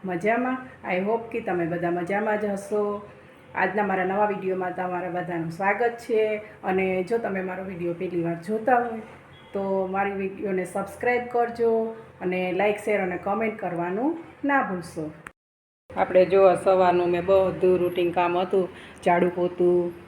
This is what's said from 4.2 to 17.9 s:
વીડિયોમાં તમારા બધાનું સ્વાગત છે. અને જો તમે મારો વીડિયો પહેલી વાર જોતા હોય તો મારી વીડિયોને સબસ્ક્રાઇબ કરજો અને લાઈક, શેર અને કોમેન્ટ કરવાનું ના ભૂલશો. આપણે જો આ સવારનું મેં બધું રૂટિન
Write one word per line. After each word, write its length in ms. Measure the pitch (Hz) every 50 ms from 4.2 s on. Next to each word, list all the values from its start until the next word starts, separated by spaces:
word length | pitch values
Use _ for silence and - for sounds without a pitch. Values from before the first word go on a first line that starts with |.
| 208
વીડિયોમાં 520 | 208 196 180 185 185 185 185 180 180 175
તમારા 320 | 185 185 180 180 175 180 175
બધાનું 420 | 170 180 175 170 175 170 165 165
સ્વાગત 480 | 165 185 196 196 208 214 240 233 233 -
છે. 380 | - - 233 220 214 214 214 208 214 - - - -
અને 380 | 196 185 190 190 190 185 185
જો 160 | 185 170 233 233
તમે 240 | 233 202 190 190
મારો 220 | 185 185 185 185 190
વીડિયો 300 | 190 190 170 175 170 170
પહેલી 280 | 170 185 180 180 175
વાર 120 | 165 170 170
જોતા 400 | 165 - 196 214 220 220 277 247
હોય 260 | 240 240 233 226 220 220 - - - - - - - - -
તો 340 | - 202 196 196 196 190 190
મારી 240 | 185 190 196 202 202
વીડિયોને 540 | 202 196 196 190 196 - - 196 190 185 180
સબસ્ક્રાઇબ 600 | 175 - 196 190 - - - - 240 247 240 240 240
કરજો 680 | - 240 240 226 233 233 226 226 226 226 226 226 226 - - - - -
અને 320 | 190 180 180 185 185 185
લાઈક, 240 | 175 185 202 214 208
શેર 260 | 208 - 226 208 196
અને 140 | 190 180 180
કોમેન્ટ 420 | 175 - 202 202 214 226 220 214 -
કરવાનું 680 | 202 175 170 170 170 175 185 208 254 311 339 - - - - - -
ના 180 | 277 277 269
ભૂલશો. 480 | - 185 190 180 165 - - 170 156 151 160 - - - _ _ _ _ _ _ _ _ _ _ _ _ -
આપણે 280 | 185 190 185 185 185 185
જો 180 | 165 185 196
આ 120 | 196 185 175
સવારનું 560 | 175 - 196 190 185 185 180 180 175 175 175
મેં 160 | 175 175 170
બધું 520 | 190 196 190 190 185 165 160 185 185 185 180
રૂટિન 340 | 180 180